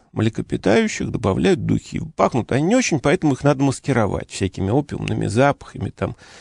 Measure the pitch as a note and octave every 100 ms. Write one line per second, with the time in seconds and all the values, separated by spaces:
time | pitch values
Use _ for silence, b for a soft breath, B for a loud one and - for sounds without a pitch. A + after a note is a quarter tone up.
0 | _ - A2 A#2 - - - A3+ A3 -
1 | A#2 - G2+ F#2 F#3+ E3+ G#2+ G#2+ - -
2 | D#3+ - - B2 - B2 E3 B3+ A#3+ D#3
3 | - E3 D3+ C3 C#3+ C3+ C#3 - - A#2+
4 | G2+ F#2 - - G2 - F#2+ C3 C#3+ G2
5 | G#2 A2 G#2+ G#2 C#3 C4 - - - -
6 | - B2 B B